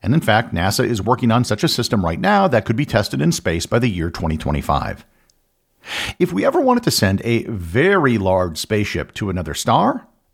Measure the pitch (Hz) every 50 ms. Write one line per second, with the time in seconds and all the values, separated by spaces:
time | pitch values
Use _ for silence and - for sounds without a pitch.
0 | - 95 123 160 - - 107 107 120 - - 90 85 95 104 - 127 - 120 104
1 | 92 104 123 113 127 117 110 120 123 - 117 104 - 160 - - 117 - - 107
2 | 92 82 87 - - 190 208 - 196 95 123 113 107 - 113 110 147 - - 110
3 | 104 - - 135 143 160 165 - - - 85 82 - - - 117 117 123 98 87
4 | 80 87 87 - 92 82 78 78 - - 76 73 71 - 78 69 - - - -
5 | - _ _ _ _ _ _ _ _ _ _ _ _ _ _ _ _ - - -
6 | - - - _ - 175 170 190 - - - 349 294 262 247 240 - - - -
7 | - 98 95 95 - 117 117 113 - - 113 104 85 82 82 113 147 185 202 196
8 | 151 135 120 110 95 95 92 92 92 90 80 - - - 110 104 104 - - 87
9 | 73 - - - 113 98 90 90 85 76 73 - - - 113 139 180 233 285 254
10 | - _ _ _ _ _